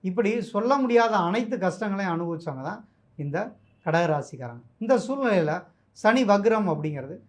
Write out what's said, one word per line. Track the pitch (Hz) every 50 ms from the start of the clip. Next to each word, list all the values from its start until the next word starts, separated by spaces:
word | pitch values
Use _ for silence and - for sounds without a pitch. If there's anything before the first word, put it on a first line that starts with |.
இப்படி | - 185 180 196 226 196 226 240
சொல்ல | 196 151 - 202 226 240 285 277 262
முடியாத | 247 233 233 233 226 214 202
அனைத்து | 175 170 185 226 247 214 262 214 180
கஷ்டங்களையும் | 185 180 - 220 208 196 196 196 185 170
அனுபவிச்சவங்க | 165 170 170 170 156 165 160 139 131 131
தான் | 151 196 233 226 _ _ _ _ _ _ -
இந்த | 147 143 139 170 214 240 - _ _ _ _ _ _
கடகராசிக்காரங்க. | 165 156 165 175 165 156 147 131 - - 127 127 120 120 120 - - _ _
இந்த | 220 226 262 233 - 220
சூழ்நிலையில | 269 277 269 240 208 185 160 151 156 180 - - _ _ _ _
சனி | _ - - 208 226 254 254
வக்ரம் | 202 202 202 202 226 220 220 214 180 160
அப்படிங்கிறது | 147 151 156 151 139 127 135 165 233 -